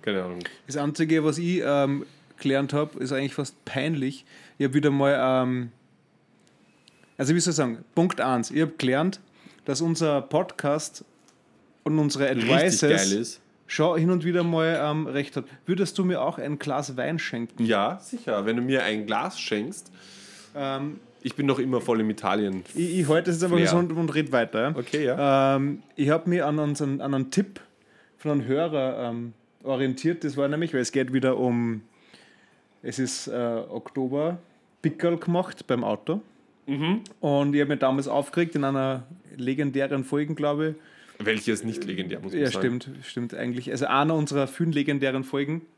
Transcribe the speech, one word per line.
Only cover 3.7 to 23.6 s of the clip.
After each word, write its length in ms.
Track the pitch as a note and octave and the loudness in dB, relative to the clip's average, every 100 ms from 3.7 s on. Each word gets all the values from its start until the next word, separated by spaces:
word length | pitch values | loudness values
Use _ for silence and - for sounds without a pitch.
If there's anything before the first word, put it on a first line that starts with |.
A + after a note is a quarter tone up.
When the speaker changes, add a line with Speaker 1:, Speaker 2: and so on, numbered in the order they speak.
| - D3 D#3 C3 C#3 - - - _ | -4 -2 0 -2 -4 -18 -20 -20 _
Speaker 2:
Ich 80 | C#3 | 2
hab 80 | |
wieder 160 | C#3 D3 | 4 4
mal, 260 | C#3 C#3 C#3+ C3 C3 B2+ | 4 4 4 4 2 2
ähm, 260 | B2+ A#2+ - _ _ _ _ _ _ _ _ _ _ - _ _ - | -2 -6 -12 _ _ _ _ _ _ _ _ _ _ -20 _ _ -4
also 160 | C3+ E3+ | 0 2
wie 40 | |
soll 120 | E3+ | 2
ich 40 | D3+ | 2
sagen, 260 | C3 A#2 - - | 0 -2 -4 2
Punkt 260 | F3 - | 2 2
eins. 300 | B2 B2 A2+ | 0 0 0
Ich 100 | C#3 | 0
hab 160 | D#3+ D#3+ | -2 0
gelernt, 420 | B2+ C3+ F3 G3 - _ - - - | 0 2 0 -2 -14 _ -20 -14 -6
dass 160 | C3+ | -2
unser 400 | E3 E3 D#3+ C#3+ | 0 2 2 0
Podcast 840 | - D3+ C#3+ - C#3+ D3+ D3+ - - _ _ _ _ _ _ _ | 0 -2 0 -4 -2 -2 -4 -12 -20 _ _ _ _ _ _ _
und 140 | - D#3 | 0 2
unsere 300 | D3 C3+ C#3 | 2 2 0
Speaker 1:
Richtig 220 | B2 A2+ | 2 4
Speaker 2:
Advices 300 | C3 F3 - D3 A#2+ F#2+ | 4 4 4 4 4 4
Speaker 1:
geil 100 | G2+ | 0
ist. 200 | A#2 - _ _ - | -2 -8 _ _ -10
Speaker 2:
schon 340 | - D#3 D#3+ | 0 2 4
hin 100 | E3 | 2
und 120 | F#3 | 2
wieder 200 | D#3+ F3 | 2 0
mal, 360 | E3+ E3 D#3+ E3 | 2 2 2 2
ähm, 260 | D3+ D3+ D3 | 0 -2 -2
recht 280 | C3+ C#3+ - | -4 -4 -6
hat. 100 | - - - | -10 -14 -4
Würdest 320 | F3+ F#3+ - | -2 -2 0
du 80 | F#3 | 0
mir 160 | E3 | 0
auch 160 | C3+ E3 | -2 -4
ein 220 | C3+ D3 | -6 -6
Glas 360 | D3 C3+ C#3 B2+ | -2 -4 -4 -4
Wein 200 | C3 E3 | -4 -2
schenken? 440 | - A#2 A#2 - A2+ | -4 -6 -8 -2 2
Speaker 1:
Ja, 340 | G#2 G#2+ F#3 | 4 2 -2
sicher. 460 | - A#3+ - G#2+ G#2 | -10 -10 -2 -2 0
Wenn 100 | A#2 | -2
du 40 | |
mir 220 | B2 C3+ | 2 2
ein 220 | G2 G#2+ G#2 | 2 -2 -2
Glas 340 | G#2+ D#3+ - | -2 -2 -8
schenkst. 520 | - G#2+ A#2+ G3+ - - - - - - - C#3+ | -4 -2 -4 -10 -16 -20 -20 -20 -20 -20 -16 -8
Speaker 2:
Ähm, 440 | C#3 C3+ C#3+ - - _ | -6 -4 -6 -10 -18 _
Speaker 1:
Ich 120 | B2+ - | -10 -2
bin 100 | C#3 | 2
noch 120 | C3+ | 2
immer 220 | C3 B2+ | 2 0
voll 180 | A2 A2+ | 2 2
im 80 | G#2+ | 2
Italien. 540 | G#2 G2+ G2+ G#2 F#2+ F2 - | 0 0 0 0 -2 -6 -4
Speaker 2:
ich, 240 | F3 F3+ | -2 0
ich 80 | D3 | 4
halte 240 | D#3 F3+ | 2 2
es 60 | E3 | 0
jetzt 60 | |
einfach 140 | F3+ | 2
Speaker 1:
Flair. 120 | E3+ | 4